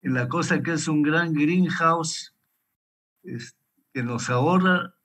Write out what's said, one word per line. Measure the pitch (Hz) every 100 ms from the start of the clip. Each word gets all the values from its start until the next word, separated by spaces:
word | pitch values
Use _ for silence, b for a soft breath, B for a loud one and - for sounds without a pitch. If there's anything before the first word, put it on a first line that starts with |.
la | 131 127 123
costa, | 160 156 156
que | 143
es | 160 160
un | 151
gran | 147 160 170
greenhouse, | 151 151 180 180 - 165 165 160 - - _ _ _ _ _ _ _ _ _
es, | - 120 - - _ _ _
que | 135
nos | 120 120 -
ahorra | 123 147 185 185 180 185 -